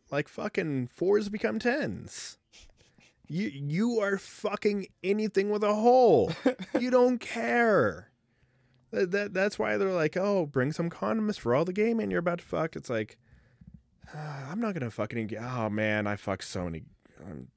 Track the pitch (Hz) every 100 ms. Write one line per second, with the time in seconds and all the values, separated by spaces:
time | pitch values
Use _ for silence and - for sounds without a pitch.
0 | _ 143 - - 208 - 165 135 123 -
1 | 175 208 202 208 226 214 240 285 151 90
2 | - - - - _ - - _ _ _
3 | _ _ - 156 208 139 143 165 233 226
4 | 202 196 - - 208 202 214 202 185 _
5 | 185 208 214 196 202 208 208 208 233 254
6 | 240 139 104 - 262 254 185 254 247 247
7 | 247 240 - 233 233 240 233 190 104 78
8 | - _ _ _ _ _ _ _ _ 208
9 | 180 202 208 190 202 - 208 214 196 180
10 | 151 185 202 196 151 135 135 156 170 -
11 | 202 220 214 202 117 127 175 185 220 226
12 | 202 185 175 170 - 165 160 - - 113
13 | 107 - _ - _ _ - - _ _
14 | - 151 151 139 135 202 226 175 120 -
15 | 107 117 107 107 123 127 110 107 107 107
16 | 104 101 - 95 - 98 87 82 - _
17 | _ - 92 73 65